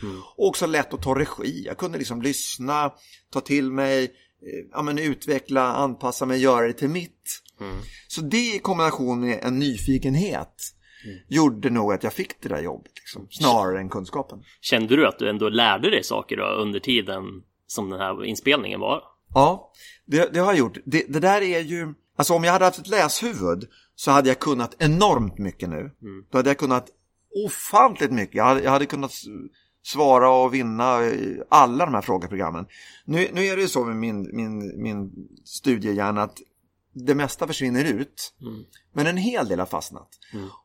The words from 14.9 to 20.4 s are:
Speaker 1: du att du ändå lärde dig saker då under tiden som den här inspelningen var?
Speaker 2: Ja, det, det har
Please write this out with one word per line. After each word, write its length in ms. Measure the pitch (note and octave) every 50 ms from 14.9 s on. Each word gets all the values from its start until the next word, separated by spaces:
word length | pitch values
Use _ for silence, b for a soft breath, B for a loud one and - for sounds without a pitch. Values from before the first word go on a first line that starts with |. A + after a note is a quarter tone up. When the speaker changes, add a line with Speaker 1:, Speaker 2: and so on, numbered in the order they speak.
| C3
Speaker 1:
du 120 | D3+ C#3+
att 120 | G2 - -
du 100 | A2+ G#2+
ändå 200 | G#2 G2+ A2 G#2+
lärde 400 | G#2+ A#2+ A#2+ G#2+ G2 G2 C3+ G3+
dig 140 | G#3+ - -
saker 340 | - A2+ G#2+ - - G#2
då 80 | G2+ G2
under 340 | G2 G2+ G#2 G#2+ G#2 G2+ G2
tiden 440 | - C3+ B2 A2+ F#2+ G2 F#2+ F#2+ F#2+ G2 G2 F#2 - _ _ _ _
som 220 | - - A#2 G2+ F#2+
den 100 | F#2+ F#2+
här 260 | G2 F#2+ F#2+ F#2+ G#2
inspelningen 540 | G#2 G#2+ - - C3+ D3 C3+ G2 G2 G2 G2
var? 220 | G2 G#2+ C#3+ - - - _ _ _ - -
Speaker 2:
Ja, 380 | C3+ B2+ E3+ F#3 F#3 - _ B B B B B B B
det, 280 | - C#3 D#3 F3 - -
det 60 |
har 80 | F3